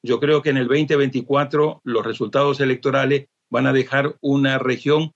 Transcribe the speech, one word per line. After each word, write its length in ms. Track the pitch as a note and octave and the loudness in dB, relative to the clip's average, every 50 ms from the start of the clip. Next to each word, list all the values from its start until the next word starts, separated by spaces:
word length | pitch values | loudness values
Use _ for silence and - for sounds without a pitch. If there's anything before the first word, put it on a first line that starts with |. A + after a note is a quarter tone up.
Yo 200 | - A#2+ A#2+ A#2 | -2 -2 -2 0
creo 220 | D3 D3 D3+ D3 C#3+ | 2 2 2 2 2
que 80 | D3+ | 0
en 80 | C3+ C3+ | 0 0
el 100 | B2+ A#2+ | 0 2
veinte 260 | C3+ D3 D#3 C#3+ D#3 | 2 0 2 2 2
veinticuatro 840 | C#3+ C#3 C3 B2+ C3 A#2+ - C#3 C#3 D3 C3 D3+ D3 D3+ D#3 - - _ | 0 0 0 0 -4 -2 0 0 0 0 0 0 0 0 0 -2 -6 _
los 240 | C3 A#2+ A2 G#2 | -4 -2 -2 -2
resultados 540 | A2+ A2 - A2+ G#2+ - C3+ C#3+ C#3+ C#3 - | -2 -4 -4 -6 -2 0 0 0 0 0 0
electorales 680 | C#3 C3 C3 B2+ - C#3 C3 C3+ C3+ C3 C#3 C#3 - _ _ _ _ _ | 0 0 0 0 -2 -2 0 0 0 2 0 -2 -2 _ _ _ _ _
van 160 | - A#2+ C3 | -2 0 0
a 60 | C3+ C3+ | 2 2
dejar 420 | C3+ C3 - C3+ C#3 C#3+ D3 - _ | 0 0 0 0 -2 -2 -2 -4 _
una 380 | - C#3+ C#3 C#3 C#3 C3+ C3 C3+ | -4 -2 0 2 2 0 0 0
región 520 | B2+ B2+ B2+ G#2+ - C#3+ D3 D#3 D#3+ D#3 _ | -2 -2 -4 -2 0 0 2 2 0 -4 _